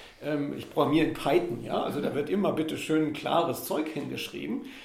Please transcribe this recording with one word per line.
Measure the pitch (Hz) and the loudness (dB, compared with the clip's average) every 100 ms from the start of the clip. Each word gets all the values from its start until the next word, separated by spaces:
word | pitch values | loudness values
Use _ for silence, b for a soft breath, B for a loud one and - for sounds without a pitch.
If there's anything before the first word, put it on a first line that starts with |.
| B B | B B
ähm, | 147 151 143 - | -4 -2 -2 -4
ich | - | -4
programmiere | - 135 156 151 | 2 4 6 4
in | |
Python, | - 143 151 - 113 | 2 2 4 2 -2
ja, | 123 - | -2 0
also | - 143 | 0 0
da | - | 0
wird | 143 147 | 0 0
immer | 196 170 | 2 2
bitte | 139 156 147 | 2 0 -2
schön | - 156 156 | 2 2 2
klares | 147 147 156 147 123 | 0 0 2 2 0
Zeug | - 285 311 | -2 -2 -2
hingeschrieben. | 151 - - - - 147 254 - B | -4 -6 -6 -8 -6 -4 -4 -6 B